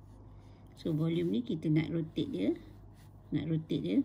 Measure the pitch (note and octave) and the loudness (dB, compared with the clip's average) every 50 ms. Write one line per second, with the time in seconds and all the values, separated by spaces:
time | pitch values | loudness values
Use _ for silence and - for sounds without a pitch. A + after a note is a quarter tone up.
0 | - - - - - - - - - - - - - - - - - F3 D#3 D3 | -20 -20 -20 -20 -20 -20 -20 -20 -20 -20 -20 -20 -20 -20 -18 -6 -2 0 0 2
1 | E3 E3 E3 F3 E3+ - G3+ A#3+ B3 - F#3 D#3 D#3+ D#3+ D3+ D#3+ D#3+ - E3 E3 | 2 2 2 2 2 2 2 0 0 0 -2 0 2 4 4 4 4 2 0 -2
2 | D#3 - - D#3 - - - F3+ G3 C#4 F4 - - - - - - - - - | -2 -2 -2 -2 -2 -2 0 2 2 2 2 0 -6 -14 -18 -20 -20 -20 -20 -20
3 | - - - - - - E3+ D#3 D3 D#3+ D#3+ D#3 D#3+ - - - - F3 G3+ C#4+ | -20 -20 -20 -20 -8 -4 -2 -2 0 2 0 0 0 0 -2 -2 0 2 2 2
4 | - | 2